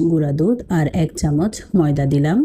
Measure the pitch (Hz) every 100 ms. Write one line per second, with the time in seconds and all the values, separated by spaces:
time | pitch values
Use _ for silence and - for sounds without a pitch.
0 | 165 160 147 139 180 247 - 175 147 180
1 | 156 - 156 147 214 - - 185 147 139
2 | 139 143 151 214